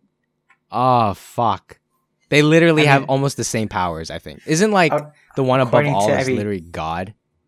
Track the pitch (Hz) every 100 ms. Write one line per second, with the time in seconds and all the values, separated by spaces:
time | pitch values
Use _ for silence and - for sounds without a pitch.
0 | _ _ _ _ _ _ _ 107 127 123
1 | 110 92 - - 117 95 _ - _ _
2 | _ _ _ 143 151 165 170 156 147 139
3 | - 135 139 - 117 120 107 104 90 80
4 | 82 82 80 71 - 160 214 202 165 147
5 | 147 _ _ - 131 131 127 135 147 101
6 | 104 135 131 123 104 98 82 87 80 85
7 | 95 - _ _